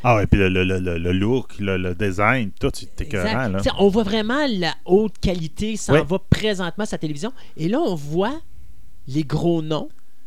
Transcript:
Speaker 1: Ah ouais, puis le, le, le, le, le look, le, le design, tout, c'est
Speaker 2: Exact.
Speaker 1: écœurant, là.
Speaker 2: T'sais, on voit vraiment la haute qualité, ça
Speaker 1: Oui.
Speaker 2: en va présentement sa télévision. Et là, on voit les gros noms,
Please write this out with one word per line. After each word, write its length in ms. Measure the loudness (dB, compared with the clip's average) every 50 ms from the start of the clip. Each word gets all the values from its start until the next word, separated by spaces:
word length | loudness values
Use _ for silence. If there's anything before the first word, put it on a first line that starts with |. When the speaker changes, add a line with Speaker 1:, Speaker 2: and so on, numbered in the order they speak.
| 2
Speaker 1:
Ah 140 | 4 4
ouais, 100 | 4 6
puis 100 | 6 6 6
le, 80 | 6 6
le, 140 | 4 4 2
le, 160 | 2 0 0
le, 180 | 0 -2 -2
le 140 | -2 0 0 2
look, 460 | 2 2 2 0 0 -2 -4 -6 -4
le, 180 | -2 -2 0
le 180 | 0 -2 -2 -2
design, 560 | -2 -2 -2 0 2 2 2 2 2 0 -4 -4 -2
tout, 100 | -2 -4 -4
c'est 280 | -4 -8 -8 -6 -6
Speaker 2:
Exact. 220 | -6 -4 -4 -2 -2
Speaker 1:
écœurant, 220 | -2 -2 -2 -2 -2
là. 100 | 0 0
Speaker 2:
T'sais, 100 | 0 0 2
on 100 | 4 4
voit 160 | 4 4 4 2
vraiment 420 | 2 0 0 0 0 0 0 0 0
la 240 | 0 0 0 -2 -2 -2 2
haute 320 | 4 4 4 4 2 0 0
qualité, 560 | 0 0 0 0 -4 -4 -4 -4 -4 -2 -2
ça 160 | -2 2 4 4
Speaker 1:
Oui. 60 | 4
Speaker 2:
en 40 | 4
va 140 | 2 -2 0
présentement 680 | 2 2 2 2 2 0 -2 -2 -2 -4 -4 -4 -4
sa 120 | -4 -4
télévision. 360 | -2 -2 -4 -4 -4 -4 -6 -6 -8 -10 -10 -6
Et 100 | -4 -2 0
là, 100 | 0 2
on 160 | 0 0 0
voit 440 | -2 -2 -2 -2 0 0 0 -2 -6 -8 -8 -8 -8 -8 -8 -8 -8 -8 -8 -8 -8 -6
les 160 | -4 -2 -2 -2
gros 380 | 0 -2 0 2 2 0 0
noms, 260 | 0 -2 -2 -4 -4 -6 -8 -8 -8 -8 -8 -8 -6